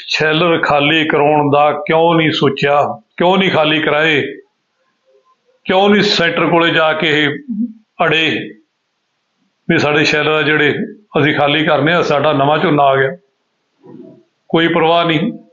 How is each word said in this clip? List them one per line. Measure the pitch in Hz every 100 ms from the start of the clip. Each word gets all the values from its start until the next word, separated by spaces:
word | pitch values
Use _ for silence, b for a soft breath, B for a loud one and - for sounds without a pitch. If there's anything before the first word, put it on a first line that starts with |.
| -
ਸ਼ੈਲਰ | - 151 156 175 160
ਖਾਲੀ | 127 147 143 160 156
ਕਰਾਉਣ | 160 147 151 143
ਦਾ | 143 147
ਕਿਉਂ | 143 - 160 165 165
ਨਹੀਂ | 156
ਸੋਚਿਆ, | 151 143 - 143 143 123 - _ -
ਕਿਉਂ | 175 190
ਨਹੀਂ | 190
ਖਾਲੀ | 151 151 156
ਕਰਾਏ, | 151 147 160 151 139 - - _ _ _ _ _ _ _ _ _ _ _ -
ਕਿਉਂ | 185 202
ਨਹੀਂ | 202
ਸੈਂਟਰ | - - 170 160 160
ਕੋਲੇ | 170 165
ਜਾ | 160 156
ਕੇ | 156 170
ਇਹ | 147 151 143 - 208 240 - _ - 170
ਅੜੇ | 156 160 104 - - _ _ _ _ _ _ _ _ _ _ -
ਵੀ | 165
ਸਾਡੇ | 143 151
ਸ਼ੈਲਰ | 147 151 151
ਆ | 156
ਜਿਹੜੇ | 147 151 147 - 220 - _ 165
ਅਸੀਂ | 143 147
ਖਾਲੀ | 143 147 156
ਕਰਨੇ | 147 147
ਆ, | 170
ਸਾਡਾ | 135 147 143
ਨਵਾਂ | 143 139 156
ਝੋਨਾ | 160 147
ਆ | 139 135
ਗਿਆ। | 131 - _ _ _ _ _ _ - - - - _ _ -
ਕੋਈ | 165 165
ਪਰਵਾਹ | 170 160 170 170
ਨਹੀਂ। | 156 208 - -